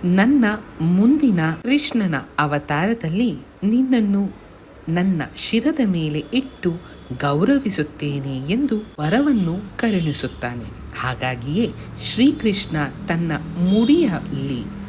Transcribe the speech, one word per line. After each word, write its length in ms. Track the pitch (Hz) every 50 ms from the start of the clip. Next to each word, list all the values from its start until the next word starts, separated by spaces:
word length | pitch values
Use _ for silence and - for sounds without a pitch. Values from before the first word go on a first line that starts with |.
| - 180 180
"ನನ್ನ 300 | 190 202 240 285 285 233 208 214 214 - - - -
ಮುಂದಿನ 600 | 156 165 175 185 208 233 285 302 294 254 202 170 160 160 160 165 -
ಕೃಷ್ಣನ 540 | 226 269 294 294 - - 233 208 180 156 135 - - - -
ಅವತಾರದಲ್ಲಿ 1000 | 147 147 147 147 147 - 151 147 165 208 233 226 - 160 165 196 247 233 165 135 - - - - -
ನಿನ್ನನ್ನು 840 | 202 220 247 262 262 262 240 220 202 202 196 202 190 - - - - - - - - - - - -
ನನ್ನ 340 | 160 175 180 196 185 160 135 - -
ಶಿರದ 440 | - - - - 226 226 294 330 - 254
ಮೇಲೆ 340 | 202 180 165 160 151 147 156
ಇಟ್ಟು 520 | - - - 254 262 262 - - - 180 165 170 - - - - - - 131 -
ಗೌರವಿಸುತ್ತೇನೆ" 1160 | - 143 143 147 180 233 277 277 277 214 - - 151 151 - - 156 147 143 143 135 139 135
ಎಂದು 420 | 131 131 143 190 240 294 269 226 214
ವರವನ್ನು 1000 | 214 - - - 151 156 165 240 285 302 277 214 180 165 165 190 208 196 - -
ಕರುಣಿಸುತ್ತಾನೆ. 1080 | - 233 208 185 165 156 139 - - 131 - - - 120 120 117 113 - - - - - - -
ಹಾಗಾಗಿಯೇ 720 | - 127 127 - 127 127 127 123 117 139 151 196 240 202 - - - - - - -
ಶ್ರೀಕೃಷ್ಣ 720 | - - - 247 285 - - - 220 196 - - - - 156 147 135 - - - -
ತನ್ನ 240 | 170 165 170 165 151 - - - 165 175
ಮುಡಿಯಲ್ಲಿ 1040 | 175 185 196 214 233 233 294 349 339 233 175 147 - - - 139 135 139 135 120 104 98 101 - -